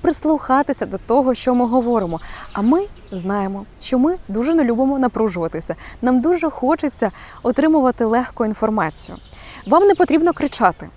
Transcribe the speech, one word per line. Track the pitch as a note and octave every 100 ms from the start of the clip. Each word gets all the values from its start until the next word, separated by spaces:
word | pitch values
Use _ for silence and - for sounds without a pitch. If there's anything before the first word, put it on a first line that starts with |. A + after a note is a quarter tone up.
прислухатися | - D4+ D4+ D4+ - C4 C#4+ C#4 G#3
до | F#3+
того, | - B3 C4
що | A#3+ -
ми | B3 B3
говоримо. | B3+ A#3 A#3 F3+ E3 - - -
А | -
ми | G#3+ D#4+ G4+ - -
знаємо, | F#3+ F3+ G3+ F#3+ G3 G3 -
що | - B3+
ми | C#4+ F4+ -
дуже | G3+ B3+
не | E4
любимо | B3 A#3 C4+ C#4
напружуватися. | B3+ - A3 F3 E3 D#3+ - E3 - -
Нам | A#3+ B3+
дуже | C#4 F4 D#4+
хочеться | - B3+ E4 D4 - A3 - - -
отримувати | - B3 D#4 D#4 B3+ A#3+
легку | A3+ A3+ B3 -
інформацію. | A3 G#3 A3 G#3+ D#3+ - - F3+ - - - - -
Вам | D#4 G4+
не |
потрібно | F#4 F4+ D#4 E4+
кричати. | D#4+ C#4+ - G#3 - D#3+